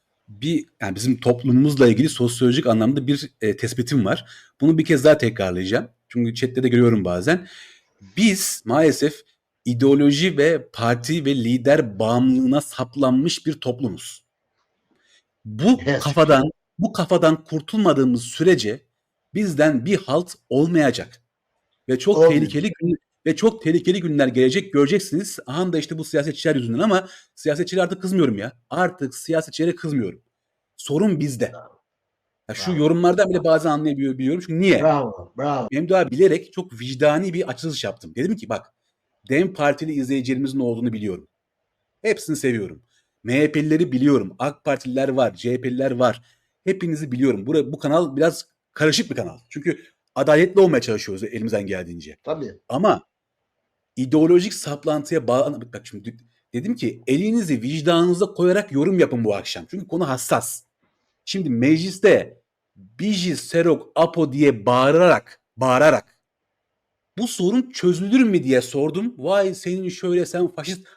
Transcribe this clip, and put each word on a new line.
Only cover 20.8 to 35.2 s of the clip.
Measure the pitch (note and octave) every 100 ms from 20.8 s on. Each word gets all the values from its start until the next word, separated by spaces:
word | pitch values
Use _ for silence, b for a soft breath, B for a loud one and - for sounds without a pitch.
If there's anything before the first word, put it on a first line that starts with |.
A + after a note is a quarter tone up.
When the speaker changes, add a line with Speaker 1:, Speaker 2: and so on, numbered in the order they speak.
| C#3+ A#2 F2 - _ _ _ _ _ _ -
Speaker 1:
Ve | B2+
çok | G3 D#3
Speaker 2:
Olmayacak. | E3 D3
Speaker 1:
tehlikeli | D#3 D3 E3+ -
gün-, | E3+ E3+ _ _ -
ve | D#3+
çok | A3 A3
tehlikeli | D#3 E3 - F#3+
günler | E3+ D3 C3+
gelecek, | B2 C3 D#3 F#3+
göreceksiniz. | C#3+ C#3+ G3 - D3+ G3+ - -
Aha | C#3+ F#3
da | E3
işte | C#3+ D#3+
bu |
siyasetçiler | D#3 D#3 D3 - E3 C#3+
yüzünden | A#2 A#2
ama | G#3 F#3+ F#3+ B B -
siyasetçilere | D3+ D3 F3 F3+
artık | F3 F#3
kızmıyorum | F#3 F#3 C#3+ G2+
ya. | A2 - -
Artık | D3+ F3+ F3+ C3+ -
siyasetçilere | - D#3+ D#3+ - E3 E3+
kızmıyorum. | D#3+ D3 G2+ F2 _ _ _ _ _ -
Sorun | - D3 G#3 F3
bizde. | D3 B2 A#2 - - _ _ _ _ _ _ _ -
Ya | G#2+
şu | -
Speaker 2:
Bravo. | E3
Speaker 1:
yorumlardan | D3+ E3+ F3 F3+ G3
bile | F#3
bazen | D#3+ D#3+ D#3+
anlayabiliyorum. | D3 D3+ C#3 C3+ C3 C3 F3
Çünkü | F3 D#3+
niye? | F#3+ D#3
Speaker 2:
Bravo, | D3+ D3 B2 G2+